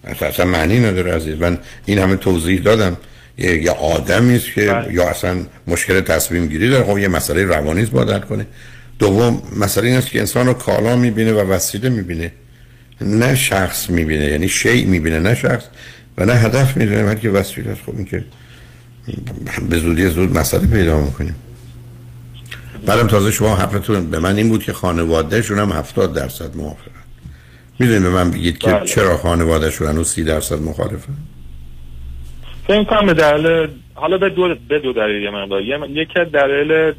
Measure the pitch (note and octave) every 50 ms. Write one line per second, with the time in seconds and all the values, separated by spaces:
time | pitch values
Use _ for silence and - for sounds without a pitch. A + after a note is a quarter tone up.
0 | - - - - F2 D2 C2+ - F2+ F#2 F2+ E2 D#2 D#2+ G#2+ B2 A#2+ A2 F#2 F#2
1 | F2+ F2+ E2+ D#2+ D#2+ D#2 D#2 D#2 E2+ F2 F2 D#2 - - - - - - G2+ G2+
2 | F#2+ F#2 F#2+ F#2 - G2 F#2 E2+ D#2+ F2 F#2+ F2 D2+ G2+ A2+ A2 G#2 F#2 F2 -
3 | - - - - - - - - - F#2 E2+ D#2 D#2 E2+ - - D#2 D#2 E2 D#2
4 | C#2 - F2+ G#2 A#2+ B2 B2 A#2 - - - - G#2 G2+ G2 A#2 A#2 G#2 - F2
5 | F2 E2 - - - F#2 F2+ F2+ E2+ - - - - - E2+ E2 - - F#2 F#2+
6 | F#2 - E2 D#2 - - E2+ F2 E2+ D#2 D2+ D#2 G2+ B2 C#3 B2+ A2 F#2+ G2+ G2+
7 | G2+ F#2+ F2 D#2 - - D2+ E2+ G2 F#2 E2 D#2 C#2+ D2+ D#2+ F#2 A#2 G#2+ - B1+
8 | - G#2+ G#2 G2+ G2 - G#2+ G#2 G#2+ - - - - - - - - - - -
9 | G#2+ G2+ F#2+ G#2 A#2+ A#2+ A#2 - - - G2 G2 G#2 G2 - G2+ G#2+ B2 B2+ B2+
10 | - - - A#2 G#2+ F#2+ - B2 B2 B2+ B2 B2 - A2+ F#2+ - G#2+ A2+ B2 B2
11 | B2 A#2+ G#2+ A2 A2+ A2+ A2 G#2+ G2+ F#2+ F#2+ F2+ - - - G2+ A#2 C3 B2 A2
12 | F#2 F2 F2 D#2+ E2 F2 - - - - - - - - - - - - - -
13 | - F#2+ G#2 A2 A#2+ C3 C#3 C3 - - - F#2+ F#2+ F2 - - - - F2 E2+
14 | E2 D#2 D#2 D2+ D2 D2 D2 D2+ F2 F#2+ - - - A#2+ A#2+ A#2+ G2+ F#2+ F#2 E2+
15 | D2+ D#2+ D#2+ D#2+ E2 G2+ A#2+ - - B2+ B2 A#2 - - - - - - - -
16 | - - - - F#2 G#2+ A#2+ A#2 A2+ A2 A#2 C3+ C3+ C3 - - A2+ G#2 G#2 G#2+
17 | G#2+ G2+ G#2+ A2 A2+ A2 F#2+ G2 G2 - - - - A2 G2+ - - - A2 A#2+
18 | F#2 - F#2+ F2+ - - - - - - - - - - - - - - - -
19 | - - - - - - - - - - - - - - E2+ E2 D#2+ E2 E2 D#2+
20 | F#2+ F#2 D#2 E2+ F#2+ F2+ F2 E2 C#2+ - - F2+ F#2+ - A2+ G#2+ F2+ E2 D#2+ D2+
21 | D2 C#2 C2 - C#2+ - E2 - - - - - - - - - - - - -
22 | - - - - - - - - - - - - - - - - - A2+ G#2 A#2
23 | A#2 G2+ G#2+ G2+ G2 A2 G#2 - G#2+ A2 G#2 F#2 F#2 F2+ G#2 G2+ - - G#2+ G2
24 | E2+ D#2 D#2+ D#2 E2 F#2 G2 G#2 A2 A2+ A2 G#2 - - F#2 - - F#2 E2+ E2+
25 | E2+ E2 E2 D#2+ D#2+ D#2 - A#2 A#2+ - G#2 G2+ G#2 G2+ F2 D#2+ D2 - - -
26 | G2 E2+ D2+ D#2 C2+ C2 - - D2+ C#2+ - D2+ D#2 D2+ D2 - - - - -
27 | - - - - - - - - - - - - - - - - B2+ A#2+ A2+ G2+
28 | F#2 F2+ F2+ F#2 F2+ F2 E2+ F2 E2+ F2 D#2+ - - A2 G#2 G#2 F#2+ - - -
29 | G2+ F#2 E2+ D#2 - F2 E2+ E2+ E2 D#2+ E2 D#2 D#2 D#2 - - D#2 D2+ D2+ D#2+
30 | E2 - - - D#2+ D#2+ D#2 D2+ D2+ - D#2+ D2+ D2+ D#2+ D2+ D#2 E2+ - - E2
31 | - C3+ C#3 - - - - - - - - - - - - - - - - -
32 | - - - - - - - - - - - - - - G3 G#3+ G#3 G3+ A3 G#3+
33 | G3+ G3 E3+ D#3 D#3 D3 D3 D3+ D#3 E3 E3 E3 D#3+ D3+ C#3+ - - - - -
34 | C#3+ D#3+ F#3 F#3 G3 F#3+ E3 F3 F3+ F3 D#3+ A#2 A#2+ A#2+ C#3+ D3+ C3+ C3 A#2+ A#2
35 | G#2+ G#2+ G#2 G#2 G2+ G2+ G#2 G2+ G2 G2 G2 G2 G2+ A2+ C#3 D3 D3+ C3+ C#3 D3+
36 | D#3+ D#3+ - F#3 F3 E3+ D3 C#3+ C#3 C3+ C#3 C#3+ D3 D3+ D#3+ D#3+ D#3+ D#3 C#3+